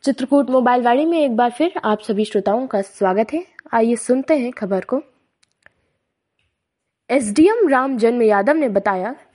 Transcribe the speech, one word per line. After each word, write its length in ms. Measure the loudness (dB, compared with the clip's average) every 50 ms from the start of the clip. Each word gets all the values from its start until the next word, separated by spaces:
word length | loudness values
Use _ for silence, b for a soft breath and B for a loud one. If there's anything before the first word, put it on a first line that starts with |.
| -2
चित्रकूट 480 | -2 -2 -2 -2 0 2 2 2 2
मोबाइल 320 | 0 2 2 2 2 2 2
वाणी 220 | 2 2 2 0
में 160 | 0 0 0
एक 160 | 0 0 0
बार 140 | 0 0 -2
फिर 220 | 0 -2 -2 -2 -2 -4 -2
आप 160 | -2 -2 -2
सभी 240 | -2 -4 -2 -2 -2
श्रोताओं 420 | -2 -2 -2 -2 0 -2 -2 -4
का 160 | -4 -4 -4 -4
स्वागत 440 | -6 -6 -2 -2 0 0 0 -2 -2 -4
है। 140 | -10 -10 _ _ -20 _ -4 0
आइए 240 | 0 2 2 0
सुनते 380 | -2 -2 -2 -2 -2 0 0 0
हैं 180 | 0 0 -4 -8
खबर 280 | -8 -6 -4 -4 -6
को। 220 | -4 -4 -6 -6 -6 _ _ _ _ _ _ _ _ _ _ _ _ -20 _ _ _ _ _ _ _ _ _ _ _ _ _ _ _ _ _ _ _ _ _ _ _ _ _ _ _ _
एसडीएम 580 | -2 -2 -2 0 2 4 4 4 4 4 2 2
राम 280 | 2 2 0 0 -2
जन्म 260 | 0 0 0 2 2 2
यादव 300 | 4 4 2 2 2 2
ने 160 | 2 0 0
बताया 480 | 0 0 0 0 -2 -2 -4 -6 -8 -12 -18 _ _